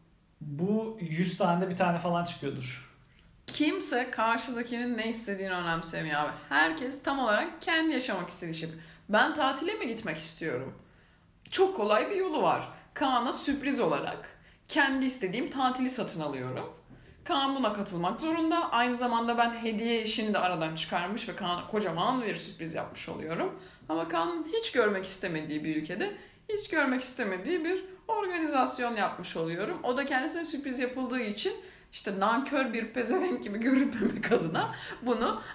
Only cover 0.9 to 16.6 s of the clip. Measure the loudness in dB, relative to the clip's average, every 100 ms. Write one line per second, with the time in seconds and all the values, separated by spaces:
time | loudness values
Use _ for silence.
0.9 | -4 -4 0 0 2 4 4 2 2 2
1.9 | 4 2 0 0 -4 -6 -4 -6 -10 -14
2.9 | -20 -20 -20 -20 -14 -6 0 2 2 0
3.9 | 0 0 0 2 2 0 -4 -4 -4 -2
4.9 | -2 -2 -4 -4 -4 -2 -2 0 -2 -2
5.9 | -4 -2 0 0 -4 0 2 2 2 -4
6.9 | -4 -2 0 2 2 0 -4 0 2 2
7.9 | 0 0 -2 -4 -6 -6 -4 -6 -8 -16
8.9 | -18 2 4 4 4 0 0 -2 -2 -4
9.9 | -4 -6 -4 -6 -4 -4 -4 -6 -12 -20
10.9 | -20 -20 _ _ _ -4 4 4 4 4
11.9 | 4 4 0 0 2 4 2 -2 -14 -16
12.9 | -2 2 2 0 0 0 0 0 2 2
13.9 | 2 -2 -8 -12 -18 -20 -20 -2 2 4
14.9 | 4 0 0 -2 -2 -2 2 2 2 0
15.9 | 0 -2 -4 -4 -4 -4 -6